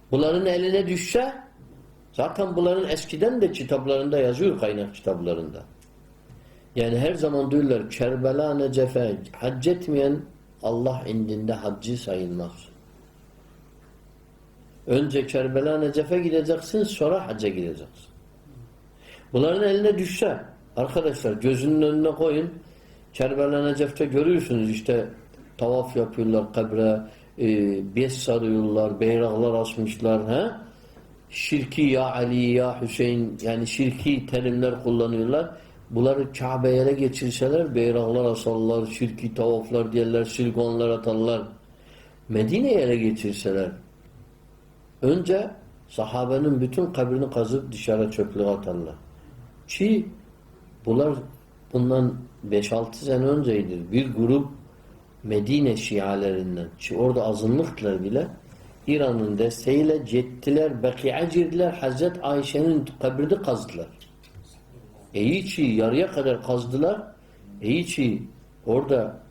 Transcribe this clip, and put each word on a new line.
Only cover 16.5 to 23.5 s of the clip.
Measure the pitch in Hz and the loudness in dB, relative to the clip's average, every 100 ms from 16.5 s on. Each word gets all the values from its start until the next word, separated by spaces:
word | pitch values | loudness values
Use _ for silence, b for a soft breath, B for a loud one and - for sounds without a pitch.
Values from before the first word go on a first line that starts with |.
| 160 - 214 | -2 -2 -2
sonra | 208 - 151 185 139 | -2 0 0 0 -2
hacca | 110 104 | -4 -2
gideceksin. | 92 85 76 73 - - - - - - - - - - B B B B | -2 -4 -8 -14 -20 -20 -20 -20 -20 -20 -20 -20 -20 -20 B B B B
Bunların | 123 156 190 | 2 2 4
eline | 208 202 208 185 | 2 4 4 2
düşse, | 185 - 208 107 - - - - | 0 0 0 -2 -6 -20 -10 -4
arkadaşlar | 139 170 156 123 120 | -2 0 0 0 -2
gözünün | 107 123 123 143 156 | 0 2 2 2 4
önüne | 151 151 156 | 4 4 0
koyun, | 151 160 151 170 - B B B B B | 2 2 2 -2 -6 B B B B B
Kerbela, | - 131 139 143 | -2 -2 2 2